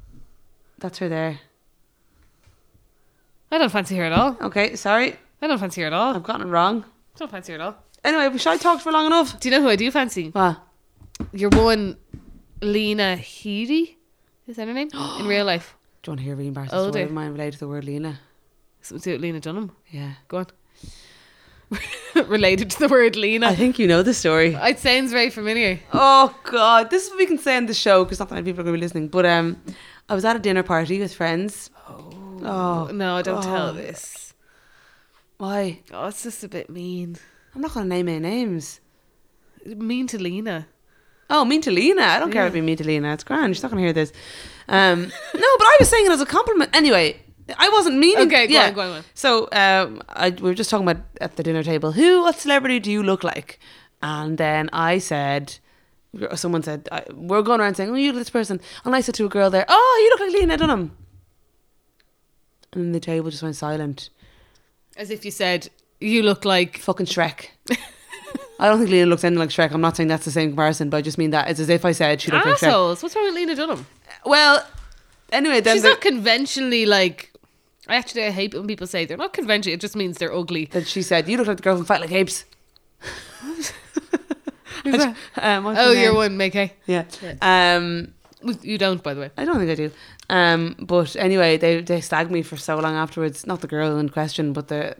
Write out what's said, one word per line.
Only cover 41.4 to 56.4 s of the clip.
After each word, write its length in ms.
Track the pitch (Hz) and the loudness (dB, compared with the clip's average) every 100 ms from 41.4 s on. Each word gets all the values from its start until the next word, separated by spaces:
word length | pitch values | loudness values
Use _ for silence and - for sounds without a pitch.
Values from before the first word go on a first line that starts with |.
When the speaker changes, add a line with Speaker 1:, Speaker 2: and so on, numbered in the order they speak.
| 247 | 4
Speaker 1:
mean 160 | 311 | 2
to 100 | 294 | 2
Lena. 320 | 180 285 381 | 2 4 4
I 160 | 214 202 | 4 4
don't 120 | 320 | 2
care 120 | 226 | 0
Speaker 2:
Yeah. 60 | 180 | 0
Speaker 1:
if 60 | 170 | 0
you 60 | |
mean 140 | 160 160 | -2 -2
to 60 | 156 | -2
Lena. 280 | 151 147 | -2 -2
It's 100 | 151 | -6
grand. 320 | - 311 240 180 | -4 -2 0 -2
She's 80 | |
not 60 | 254 | -4
gonna 100 | 202 | -2
hear 120 | 175 | 0
this. 180 | 160 156 - - - - - - | 0 -2 -6 -20 -20 -20 -18 0
Um, 340 | 190 190 175 | 4 4 4
<laughs> 300 | 180 - - | -2 -10 -8
no, 140 | - 494 494 | 2 4 6
but 80 | 440 | 10
I 100 | 587 | 8
was 100 | 494 | 8
saying 160 | 466 392 | 6 4
it 60 | |
as 100 | 302 | 4
a 40 | 277 | 2
compliment. 440 | 349 453 392 - 311 | 0 2 2 2 4
Anyway, 420 | 302 190 156 - - _ - - | 6 6 4 -2 -14 _ -10 2
I 120 | 392 | 4
wasn't 280 | 427 339 269 | 4 4 4
meaning 300 | 330 427 349 | 4 6 6
Speaker 2:
Okay, 200 | 269 233 | 4 6
go 60 | |
Speaker 1:
yeah. 140 | 302 202 | 4 4
Speaker 2:
on, 60 | |
go 80 | 202 | 0
on, 80 | 185 | -6
go 60 | 156 | -8
on. 60 | - | -14
Speaker 1:
So, 360 | - 269 226 - | -2 2 2 2
um, 500 | 208 196 190 160 - - | 2 4 4 0 -6 -12
I, 200 | - 185 | -4 -2
we 120 | 180 185 | 0 -2
were 40 | |
just 160 | 185 214 | -2 -2
talking 180 | 208 180 | 0 0
about 140 | 165 - - | -2 -6 -12
at 140 | 170 - | -10 -6
the 60 | |
dinner 200 | 160 160 | -4 -2
table, 280 | 156 156 156 | -2 -2 -2
"Who, 280 | 170 339 359 | 2 4 4
what 180 | 339 - | 4 0
celebrity 400 | 285 277 262 247 | 0 0 2 -2
do 120 | 202 | -2
you 120 | 208 | -2
look 200 | 196 190 | 0 0
like?" 360 | 175 - - - - - _ _ | -2 -8 -12 -20 -20 -20 _ _
And 360 | 151 151 156 160 | -6 -6 -4 -2
then 320 | 156 156 156 | 0 0 -2
I 240 | 165 165 185 | -2 0 0
said, 600 | - 147 139 143 143 - _ _ _ _ _ 202 208 | -2 -4 -2 -2 -6 -14 _ _ _ _ _ -10 -8
someone 280 | - | -6